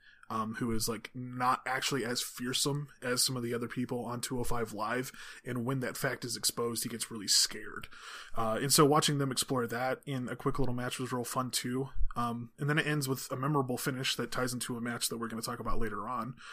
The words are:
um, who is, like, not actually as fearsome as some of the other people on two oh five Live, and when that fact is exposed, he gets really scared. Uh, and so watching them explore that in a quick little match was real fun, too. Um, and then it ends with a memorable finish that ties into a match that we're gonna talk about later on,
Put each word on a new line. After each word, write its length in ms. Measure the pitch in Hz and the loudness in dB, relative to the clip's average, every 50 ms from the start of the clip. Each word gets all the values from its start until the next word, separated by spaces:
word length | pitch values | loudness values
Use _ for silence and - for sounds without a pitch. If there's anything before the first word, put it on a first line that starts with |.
| _ - - - - - | _ -20 -20 -18 -10 -6
um, 260 | 113 110 107 110 110 | -4 -4 -2 -4 -4
who 160 | - 127 113 113 | -2 0 0 0
is, 160 | 110 107 117 | 0 0 0
like, 200 | 113 107 - - - | -4 -4 -6 -10 -12
not 460 | 127 127 123 123 127 127 127 127 - - | -10 -10 -8 -4 0 2 2 2 2 0
actually 380 | 131 131 131 - - 143 131 107 | -2 -2 -2 0 0 0 0 0
as 180 | 120 240 - | 0 -2 -2
fearsome 680 | - - - - 123 123 127 - - 147 139 143 147 - - - | -4 -4 -6 -6 -4 -2 0 0 2 0 0 -2 -4 -8 -10 -8
as 220 | - 123 123 127 - | -4 -2 2 2 2
some 140 | - 131 | 2 2
of 60 | 127 120 | -2 -2
the 100 | 117 120 | -2 -2
other 140 | 117 120 113 | -2 -4 -4
people 340 | - 127 123 - 127 120 117 | -4 -4 -4 -2 -2 -4 -4
on 160 | 117 120 120 | -4 -6 -4
two 180 | - - 127 | -4 -4 -2
oh 60 | 120 120 | 0 2
five 300 | - 120 117 113 110 110 | 2 2 2 2 -2 -2
Live, 380 | 104 107 107 120 127 131 131 - - - - - - - | -4 -2 -2 0 -2 -2 -4 -8 -12 -14 -16 -16 -12 -8
and 180 | 131 123 123 113 | -6 -4 -2 0
when 160 | 127 135 135 | 0 0 0
that 160 | 123 110 - | 0 -2 -2
fact 300 | - - 131 120 - - | -2 -2 -2 -2 -2 -6
is 100 | 120 117 | -6 -4
exposed, 480 | 107 - - - - 120 117 117 110 - | -2 -2 -2 0 0 -2 -2 -2 -2 -4
he 60 | 120 | -4
gets 200 | 117 110 - - | -4 -6 -6 -6
really 200 | - 110 98 - | -8 -4 2 4
scared. 580 | - - - - - 110 104 101 - - - - - - - - - - - - - | 6 6 6 4 0 -6 -10 -10 -10 -10 -12 -12 -14 -14 -14 -14 -14 -14 -8 -4 0
Uh, 240 | - 113 110 110 110 | 2 2 2 2 2
and 120 | 135 139 - | 2 6 8
so 100 | - 151 | 8 8
watching 340 | 135 147 156 - - 147 | 10 8 6 4 4 2
them 140 | 139 139 135 | 2 2 0
explore 340 | 127 - - - 139 123 120 | 0 0 0 0 0 0 0
that 340 | 113 117 120 127 131 131 - - | 0 -2 -2 0 0 -2 -2 -4
in 220 | 143 139 127 123 | -4 -4 -2 -2
a 80 | 113 123 | -4 -4
quick 240 | - - 139 131 - | 0 0 2 4 4
little 160 | 131 123 123 | 4 4 2
match 240 | 123 123 123 - - | 0 -2 -4 -4 -4
was 140 | 127 120 127 | -4 -2 -2
real 100 | 123 117 | -2 -2
fun, 260 | - - 131 127 123 | -2 -2 -2 -2 0
too. 400 | - - - 123 123 131 135 135 - - - - - | -2 -2 -2 0 0 -2 -2 0 4 4 4 4 4
Um, 320 | 120 120 120 117 120 120 - _ - | 2 -2 -2 -2 -4 -8 -10 _ -2
and 80 | 147 143 | 0 2
then 100 | 147 160 | 2 2
it 80 | 139 | 2
ends 200 | 147 151 151 135 | 2 2 0 2
with 240 | 131 135 131 - - | 0 -2 -2 -4 -6
a 60 | 123 | -4
memorable 400 | 123 131 147 151 143 131 123 127 | -2 0 2 4 4 4 2 0
finish 380 | 117 - 151 131 127 131 - - | -2 -2 -2 -2 -2 -2 -2 0
that 160 | - 120 117 | -2 -2 -2
ties 200 | - 123 127 123 | 0 0 0 0
into 240 | 123 120 - - 123 | -2 -4 -4 -4 -4
a 60 | 117 | -4
match 260 | 117 120 120 113 - | -4 -4 -4 -2 -2
that 100 | - 127 | -2 -2
we're 100 | 117 117 | -2 -4
gonna 140 | 113 113 113 | -4 -4 -4
talk 180 | 113 127 120 117 | -6 -4 -6 -2
about 200 | 117 120 120 117 | 2 4 6 6
later 300 | 117 - - - - 123 | 6 4 0 -4 -4 -4
on, 240 | 127 117 113 127 135 - - - | -4 -4 -4 -6 -8 -10 -14 -16